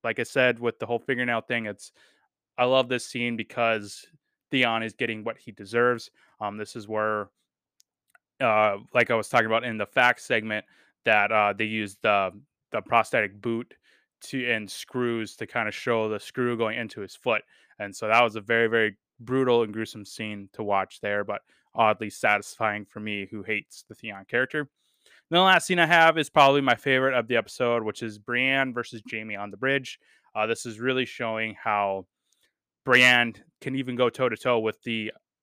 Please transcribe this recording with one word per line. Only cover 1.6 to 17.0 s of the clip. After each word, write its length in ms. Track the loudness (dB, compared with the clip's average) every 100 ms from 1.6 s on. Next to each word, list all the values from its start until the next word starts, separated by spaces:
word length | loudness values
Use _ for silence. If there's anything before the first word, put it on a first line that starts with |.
| -4
it's, 240 | -12 -16 _ _ _ _ _ _ -2
I 60 | 4
love 220 | 4 2
this 180 | -4 -6
scene 300 | -6 -4 -4
because 720 | -8 -2 0 0 -6 -16 -20 _ _ _ _
Theon 320 | 0 0 0
is 100 | -4
getting 320 | -4 -6 -4
what 140 | -8 -10
he 120 | -16
deserves. 600 | -18 -4 2 2 0 -8 _ _ _
Um, 180 | -10 -8
this 180 | -12 -12
is 100 | -8
where, 440 | -4 -2 -2 -6 _ _ _ _ _ _ _ _ _ _ _
uh, 360 | 2 4 2 0 -2
like 180 | 0 2
I 40 |
was 140 | 0 2
talking 180 | 2 2
about 180 | 0
in 140 | -2 -6
the 80 | -2
facts 380 | 4 4 2
segment, 420 | -2 -2 -2 -8 -8 _ _ _
that, 280 | 2 4 4
uh, 220 | 4 2 0
they 80 |
used 340 | -4 -4 -6 -2
the, 280 | 2 2 0 -6 _ _ _
the 100 | -8
prosthetic 580 | 0 0 2 -2 -2 -6
boot 340 | -6 -6 -8 _ _ _ _ _
to, 260 | -10 -6 -2
and 200 | -4 -4
screws 640 | -14 -10 -4 -2 -4 -8 -10
to 100 | -6
kinda 240 | -4 -4
show 380 | -4 -2 0 0
the 120 | -6
screw 380 | -8 -4 -2 -2
going 200 | -2 -4
into 220 | -10 -12